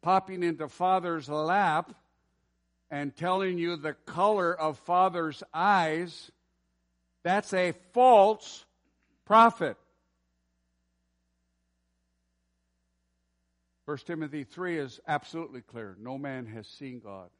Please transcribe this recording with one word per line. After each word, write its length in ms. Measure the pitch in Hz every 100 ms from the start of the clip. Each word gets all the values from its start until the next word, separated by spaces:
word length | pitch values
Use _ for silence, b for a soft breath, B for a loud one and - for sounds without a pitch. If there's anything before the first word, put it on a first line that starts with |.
popping 400 | - 190 190 185
into 260 | 175 151 151
Father's 600 | - 180 185 175 165 135
lap 640 | 151 156 190 190 156 170 - _ _ _ _ _ _ _ _ _
and 240 | 143 143
telling 420 | - 170 190 190 175
you 200 | 170 170
the 180 | 151
color 580 | 143 - 151 202 214 175
of 260 | 170 156 139
Father's 640 | - 180 185 175 160 143 -
eyes, 760 | 156 185 196 160 156 175 - - _ _ _ _ _ _ _ _ _
that's 300 | 170 196 208
a 200 | 190 180 156 _
false 720 | 240 254 226 196 214 - - - _ _ _ _ _
prophet. 520 | - 214 226 226 156 104 _ _ _ _ _ _ _ _ _ _ _ _ _ _ _ _ _ _ _ _ _ _ _ _ _ _ _ _ _ _ _ _ _ _ _ _ _ _ _ _
First 240 | - 147 -
Timothy 340 | 170 151 147
three 360 | 135 - 180 165
is 200 | 135 123 -
absolutely 560 | 147 - 160 165 127
clear. 340 | - 117 107 95
No 180 | 117 135
man 280 | 143 131 117
has 200 | 110 101
seen 320 | - 139 123
God. 320 | 107 98 87 _